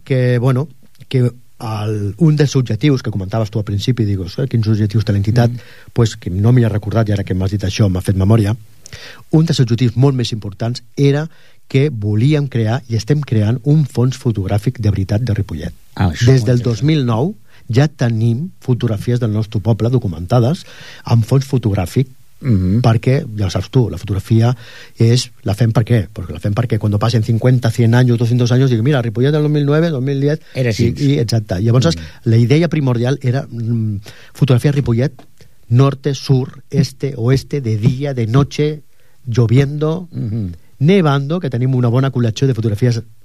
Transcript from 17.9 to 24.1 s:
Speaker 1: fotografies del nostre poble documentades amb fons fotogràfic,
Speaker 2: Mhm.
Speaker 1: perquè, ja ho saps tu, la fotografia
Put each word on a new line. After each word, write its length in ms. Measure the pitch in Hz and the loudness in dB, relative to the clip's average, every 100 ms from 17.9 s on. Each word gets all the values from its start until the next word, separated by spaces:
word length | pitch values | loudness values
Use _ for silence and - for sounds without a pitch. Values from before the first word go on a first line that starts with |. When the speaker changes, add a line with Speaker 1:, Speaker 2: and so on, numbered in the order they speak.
| - 120 110 117 117 180 - | 0 -2 0 0 0 -4 -6
Speaker 1:
fotografies 580 | - 120 117 101 - 120 | -2 0 0 -2 -2 -2
del 140 | 117 | 0
nostre 260 | 107 107 110 | -2 -2 -2
poble 280 | 104 104 117 | 0 0 0
documentades 720 | 127 98 80 90 120 117 180 - - - - | 0 -2 -6 0 2 2 0 -6 -20 -20 -12
amb 200 | - 117 | 0 0
fons 200 | 107 139 135 | 2 0 0
fotogràfic, 560 | 131 110 98 90 - 131 - - - | -2 0 -2 -2 -2 -2 -6 -20 -8
Speaker 2:
Mhm. 440 | 143 101 90 107 | 0 0 2 2
Speaker 1:
perquè, 440 | 127 113 - 131 131 | 2 2 2 0 -2
ja 120 | 107 95 | -4 -4
ho 40 | |
saps 200 | 104 98 | -4 -2
tu, 180 | 135 107 | 0 0
la 60 | - | -2
fotografia 580 | - | -6